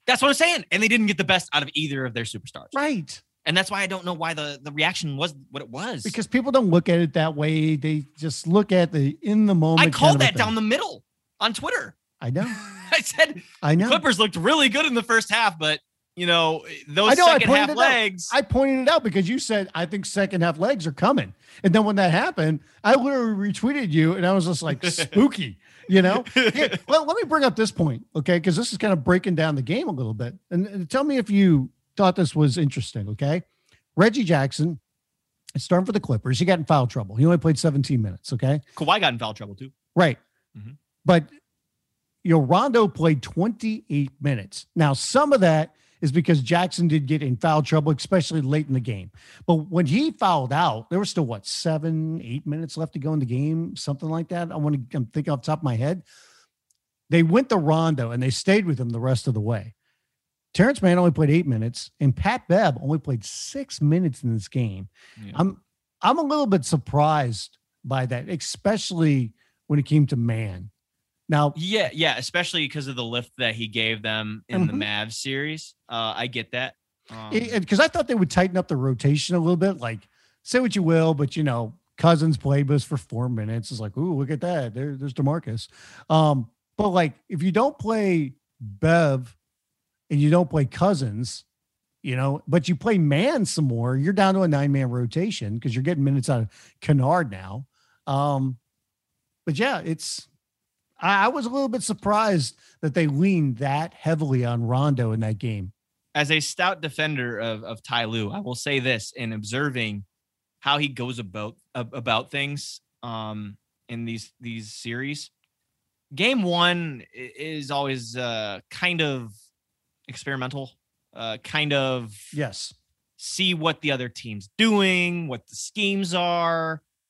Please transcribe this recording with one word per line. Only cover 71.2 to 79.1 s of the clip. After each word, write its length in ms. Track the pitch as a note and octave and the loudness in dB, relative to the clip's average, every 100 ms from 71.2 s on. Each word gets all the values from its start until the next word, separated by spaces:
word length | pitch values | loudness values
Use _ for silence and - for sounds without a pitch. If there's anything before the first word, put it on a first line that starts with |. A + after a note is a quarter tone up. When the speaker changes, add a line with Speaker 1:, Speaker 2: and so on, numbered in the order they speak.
| - | -2
Speaker 2:
Now 240 | D3+ D3 C#3+ | 2 2 0
Speaker 1:
Yeah, 340 | F3+ G#3+ F3 | -4 -2 -2
yeah, 240 | D3+ D#3 A#2 | 0 0 -2
especially 500 | C3 F3 F3 F3 C#3+ | -4 -4 -2 -2 -4
'cause 200 | D3+ C3+ | -6 -8
of 100 | B2 | -6
the 60 | A#2 | -6
lift 260 | A#2+ A#2+ - | -6 -8 -4
that 180 | A#2+ A2 | -4 -2
he 120 | A2+ | -6
gave 340 | A2+ A2+ A2 | -4 -2 -2
them 420 | A2 A2 G#2+ G#2+ - | -4 -4 -6 -10 -6
in 180 | F#3 E3+ | -2 0
the 60 | |
Speaker 2:
Mm-hmm. 80 | - | -2
Speaker 1:
Mavs 300 | G#2 G#2 A2 | -4 -4 -6
series. 600 | A2 C3+ C3+ D3 D#3 - _ - | -8 -8 -6 -6 -8 -14 _ -12
Uh, 260 | A#2 A2+ F#2 | -6 -6 -6
I 100 | B2 | -6
get 240 | B2 A2 | -8 -8
that. 240 | B2 B2+ - _ _ _ | -8 -8 -12 _ _ _
Um, 200 | A2+ - | -18 -6
Speaker 2:
It, 120 | A3 A#3 | -4 -2
it, 140 | A3+ E3+ | -4 0
'cause 120 | G3+ | 2
I 80 | D#4+ | 2
thought 200 | F4 C#4 | 2 -2
they 60 | A#3+ | 0
would 140 | F3+ | 2
tighten 280 | - F#3 F3+ | 2 0 0
up 100 | F3+ | -2
the 80 | C#3 | -2
rotation 640 | C3 B2 C#3+ | -2 0 0